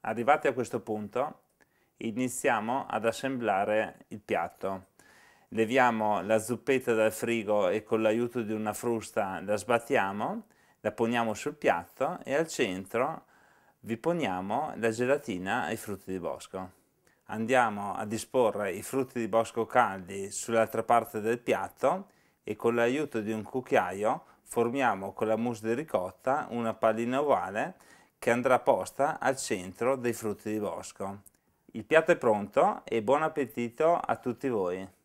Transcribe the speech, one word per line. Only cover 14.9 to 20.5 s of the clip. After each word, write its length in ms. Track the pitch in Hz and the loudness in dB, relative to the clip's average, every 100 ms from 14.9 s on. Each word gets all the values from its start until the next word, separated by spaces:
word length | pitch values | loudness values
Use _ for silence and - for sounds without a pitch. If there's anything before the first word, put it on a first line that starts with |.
gelatina 760 | 110 123 143 - 92 92 117 85 | 0 2 0 0 -6 -2 -2 -2
e 40 | |
i 40 | 110 | -6
frutti 340 | - 98 - | -6 -10 -8
di 80 | 92 | -6
bosco. 520 | 82 64 - 95 92 _ _ _ _ _ _ | -6 -8 -10 -10 -10 _ _ _ _ _ _
Andiamo 680 | 107 113 127 117 101 101 95 | -6 2 2 2 0 -6 -6
a 100 | 107 | -4
disporre 680 | 113 - 131 117 101 101 | -6 -2 2 2 2 -4
i 100 | 87 | -4
frutti 360 | - 131 131 123 | -4 -4 -2 -4
di 80 | 110 | 0
bosco 380 | 110 113 - 110 | 0 0 -2 0
caldi 640 | 127 113 98 90 98 98 | 4 2 0 -10 -10 -8
sull'altra 540 | - - | -8 0